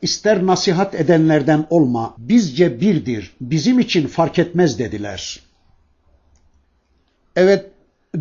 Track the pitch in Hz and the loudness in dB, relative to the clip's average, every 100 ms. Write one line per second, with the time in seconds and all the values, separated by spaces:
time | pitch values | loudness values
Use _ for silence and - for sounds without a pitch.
0 | 175 - 208 214 185 180 - 175 196 - | -8 -4 0 0 2 0 0 0 -2 -2
1 | 156 165 160 151 135 151 156 170 139 117 | 2 4 4 2 2 0 2 2 2 0
2 | 113 - 117 240 185 131 175 117 190 170 | -6 -10 0 2 2 0 0 2 0 0
3 | - 113 95 _ 123 156 151 254 233 180 | -2 -8 -8 _ -4 -2 0 0 2 0
4 | 151 - 165 - 170 165 175 107 113 104 | -2 -2 -2 0 -2 2 0 0 -6 -6
5 | 101 95 - - _ _ _ _ _ _ | -10 -10 -12 -16 _ _ _ _ _ _
6 | _ _ _ _ _ _ _ _ _ _ | _ _ _ _ _ _ _ _ _ _
7 | _ _ _ - 185 196 196 _ _ _ | _ _ _ 0 2 2 -2 _ _ _
8 | _ 165 | _ -10